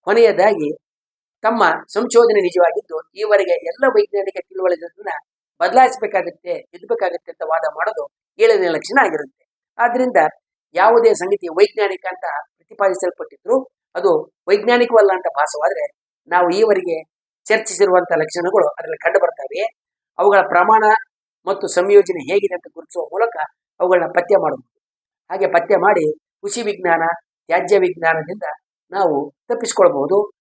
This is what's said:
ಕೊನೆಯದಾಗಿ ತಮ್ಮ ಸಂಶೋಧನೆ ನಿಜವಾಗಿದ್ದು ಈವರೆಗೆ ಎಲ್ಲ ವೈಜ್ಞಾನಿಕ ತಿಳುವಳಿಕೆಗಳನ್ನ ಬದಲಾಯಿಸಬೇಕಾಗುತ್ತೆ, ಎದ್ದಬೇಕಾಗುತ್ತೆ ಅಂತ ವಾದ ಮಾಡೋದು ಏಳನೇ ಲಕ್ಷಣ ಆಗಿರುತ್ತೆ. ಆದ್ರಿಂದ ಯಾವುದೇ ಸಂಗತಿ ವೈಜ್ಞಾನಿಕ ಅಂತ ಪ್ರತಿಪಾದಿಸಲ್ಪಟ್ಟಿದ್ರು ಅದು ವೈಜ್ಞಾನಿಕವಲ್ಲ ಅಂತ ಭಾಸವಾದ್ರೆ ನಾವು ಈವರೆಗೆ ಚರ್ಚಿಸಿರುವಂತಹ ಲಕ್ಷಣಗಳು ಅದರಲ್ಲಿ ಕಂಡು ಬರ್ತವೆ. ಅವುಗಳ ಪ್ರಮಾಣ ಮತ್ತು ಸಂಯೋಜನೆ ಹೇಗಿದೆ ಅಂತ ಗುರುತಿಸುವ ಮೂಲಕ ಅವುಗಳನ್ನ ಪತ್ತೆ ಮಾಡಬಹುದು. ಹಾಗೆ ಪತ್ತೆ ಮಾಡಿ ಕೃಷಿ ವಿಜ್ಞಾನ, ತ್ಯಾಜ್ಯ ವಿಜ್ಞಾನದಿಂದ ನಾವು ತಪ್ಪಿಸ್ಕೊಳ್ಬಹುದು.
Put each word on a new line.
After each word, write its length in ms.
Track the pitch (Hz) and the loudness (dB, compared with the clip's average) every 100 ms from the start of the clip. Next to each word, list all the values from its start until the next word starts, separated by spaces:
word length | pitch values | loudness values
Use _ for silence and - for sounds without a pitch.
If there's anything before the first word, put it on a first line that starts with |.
ಕೊನೆಯದಾಗಿ 760 | - 220 226 170 202 202 147 156 _ _ _ _ _ _ | 0 4 4 4 2 2 -6 -8 _ _ _ _ _ _
ತಮ್ಮ 220 | - 233 180 160 - | -2 2 0 0 -6
ಸಂಶೋಧನೆ 480 | 202 247 233 233 208 | -6 2 4 4 4
ನಿಜವಾಗಿದ್ದು 720 | 180 180 170 196 - 160 - | 2 2 2 0 -8 -12 -12
ಈವರೆಗೆ 380 | 190 214 208 180 | -8 0 2 2
ಎಲ್ಲ 320 | 170 165 170 262 | -2 -4 -2 2
ವೈಜ್ಞಾನಿಕ 460 | 208 208 202 196 - - | 2 0 -2 -6 -10 -12
ತಿಳುವಳಿಕೆಗಳನ್ನ 640 | 381 185 233 339 381 403 151 _ _ _ _ | -4 -2 -2 -8 _ -12 -12 _ _ _ _
ಬದಲಾಯಿಸಬೇಕಾಗುತ್ತೆ, 880 | 180 233 - - 220 190 170 170 175 | 0 4 2 2 -4 -4 -6 -12 -10
ಎದ್ದಬೇಕಾಗುತ್ತೆ 840 | 170 - 175 - 233 185 170 - | -10 -10 -20 -6 -4 -4 -6 -12
ಅಂತ 100 | - 160 | -12 -4
ವಾದ 240 | 160 156 | -2 -2
ಮಾಡೋದು 340 | 156 180 - - _ _ _ | -4 -6 -6 -12 _ _ _
ಏಳನೇ 300 | 453 415 359 | 2 4 2
ಲಕ್ಷಣ 300 | - - 277 | -2 -2 0
ಆಗಿರುತ್ತೆ. 460 | 214 156 147 _ _ _ _ - | 0 -2 -8 _ _ _ _ -4
ಆದ್ರಿಂದ 380 | 240 247 254 196 156 - _ _ _ | -2 0 0 2 0 -2 _ _ _
ಯಾವುದೇ 400 | 165 208 233 226 | 2 4 4 4
ಸಂಗತಿ 340 | 202 180 202 170 | 0 -2 -4 -4
ವೈಜ್ಞಾನಿಕ 580 | 165 208 214 202 185 185 | 0 0 2 -4 -4 -8
ಅಂತ 160 | 180 170 147 - _ | -8 -8 -8 -12 _
ಪ್ರತಿಪಾದಿಸಲ್ಪಟ್ಟಿದ್ರು 1160 | 160 214 196 185 185 - 156 - 185 262 262 _ _ | _ -2 -2 0 -6 -6 -16 -14 -2 -2 -2 _ _
ಅದು 400 | 175 190 156 - _ - | -2 0 0 -2 _ -2
ವೈಜ್ಞಾನಿಕವಲ್ಲ 640 | 202 208 240 240 226 202 | -2 2 2 4 4 4
ಅಂತ 140 | 185 180 139 | 2 -2 -2
ಭಾಸವಾದ್ರೆ 500 | 151 165 160 165 147 _ _ _ _ | -4 -2 -4 -2 -8 _ _ _ _
ನಾವು 220 | 175 175 | 0 2
ಈವರೆಗೆ 540 | 185 220 190 175 160 156 _ _ _ | 2 2 2 -2 -8 -10 _ _ _
ಚರ್ಚಿಸಿರುವಂತಹ 720 | - 220 - - 202 180 175 165 | -2 -2 -2 -2 2 2 2 -2
ಲಕ್ಷಣಗಳು 520 | 156 180 175 202 151 | -2 -4 0 0 0
ಅದರಲ್ಲಿ 300 | - 160 160 | -4 -12 -6
ಕಂಡು 200 | - 190 | 0 0
ಬರ್ತವೆ. 440 | - - - - - _ _ _ _ - | 0 -4 -10 -6 -8 _ _ _ _ -2
ಅವುಗಳ 220 | 196 202 | 2 2
ಪ್ರಮಾಣ 440 | 180 170 190 220 214 220 - _ _ _ 175 | 2 2 4 4 4 0 -2 _ _ _ -8
ಮತ್ತು 200 | 196 180 | -6 -2
ಸಂಯೋಜನೆ 680 | 175 190 202 196 175 131 | -2 4 4 4 -4 -2
ಹೇಗಿದೆ 220 | 196 196 | -2 -2
ಅಂತ 180 | 180 - | -6 -12
ಗುರುತಿಸುವ 300 | 165 160 175 | -20 -14 -10
ಮೂಲಕ 460 | - 185 233 160 151 _ _ _ | -8 -4 -4 -4 -12 _ _ _
ಅವುಗಳನ್ನ 260 | 185 180 165 | 0 2 2
ಪತ್ತೆ 360 | 175 - 196 | -4 0 0
ಮಾಡಬಹುದು. 380 | 156 135 _ _ _ _ _ _ _ | 0 -6 _ _ _ _ _ _ _
ಹಾಗೆ 160 | 190 196 | -6 0
ಪತ್ತೆ 300 | 180 170 196 | 0 2 2
ಮಾಡಿ 420 | 185 190 151 156 | 4 2 0 -4
ಕೃಷಿ 440 | _ _ 202 240 | _ _ -10 -6
ವಿಜ್ಞಾನ, 400 | 208 202 180 165 165 170 _ _ _ | -6 -4 -2 0 0 -4 _ _ _
ತ್ಯಾಜ್ಯ 320 | 180 - 202 | -2 2 2
ವಿಜ್ಞಾನದಿಂದ 640 | 185 170 165 160 147 208 151 147 _ _ _ | 2 0 -2 -2 -6 -10 -10 -12 _ _ _
ನಾವು 400 | 196 185 139 147 _ _ | -2 0 -2 -4 _ _
ತಪ್ಪಿಸ್ಕೊಳ್ಬಹುದು. 840 | 240 226 - 180 143 143 196 208 _ | -6 -4 2 2 2 0 0 -2 _